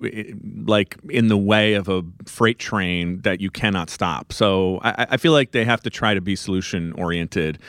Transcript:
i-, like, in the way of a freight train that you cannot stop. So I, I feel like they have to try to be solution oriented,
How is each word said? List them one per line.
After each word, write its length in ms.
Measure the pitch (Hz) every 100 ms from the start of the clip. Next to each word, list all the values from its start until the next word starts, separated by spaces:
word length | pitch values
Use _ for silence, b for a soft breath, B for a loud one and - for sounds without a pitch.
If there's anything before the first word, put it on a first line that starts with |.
i-, 280 | 120 107 104 - 107 -
like, 320 | 104 107 95 - -
in 180 | 120 113
the 100 | 104
way 380 | 98 107 107
of 140 | 104 95
a 160 | 92 85 92
freight 360 | - - 113 -
train 600 | - 107 90 90 87 90
that 180 | 101 92
you 100 | 95
cannot 400 | - 110 95 80
stop. 420 | - 90 71 -
So 460 | - 107 95 92 92
I, 220 | 117 - 123
I 60 | 127
feel 160 | 170
like 180 | 151 131
they 140 | 123
have 160 | 113 117
to 80 | 120
try 240 | - 110
to 60 | 101
be 160 | 90 95
solution 560 | - 92 92 92 85
oriented, 640 | - 87 85 82 98 78 78